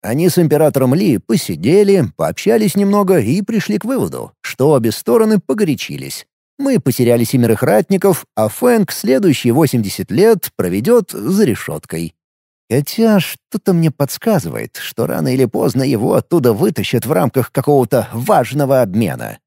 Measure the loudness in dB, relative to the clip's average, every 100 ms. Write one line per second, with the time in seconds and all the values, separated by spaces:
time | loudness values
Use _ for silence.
0 | -4 0 0 2 2 4 2 2 0 2
1 | 2 0 0 -4 -2 -4 2 4 4 2
2 | 0 -2 -4 -2 0 0 0 0 0 2
3 | 2 0 2 -2 -2 -4 -2 -4 -4 -4
4 | -4 -6 -14 _ -16 0 2 4 2 -2
5 | 0 2 4 2 0 -2 0 -2 -6 -10
6 | -12 -14 -16 _ _ _ -2 0 0 0
7 | 2 2 2 2 2 2 2 2 2 0
8 | 2 0 -4 -4 -4 0 2 2 0 -4
9 | -2 0 2 0 0 2 2 0 -4 -6
10 | -6 2 2 2 -2 -6 -4 -2 2 0
11 | 0 -8 -4 0 0 0 -6 -10 -8 -8
12 | -8 _ _ _ _ _ _ -2 -2 0
13 | 2 2 0 -10 _ -6 0 2 0 -2
14 | -6 -4 -2 -2 -2 -8 -10 -12 -12 -6
15 | -4 -2 -2 0 0 0 -2 0 0 0
16 | 0 0 0 0 2 2 0 -2 -2 -2
17 | 0 0 0 -2 -2 -4 0 2 2 0
18 | -2 -6 0 2 2 -2 0 2 2 0
19 | -2 -4 -12 -16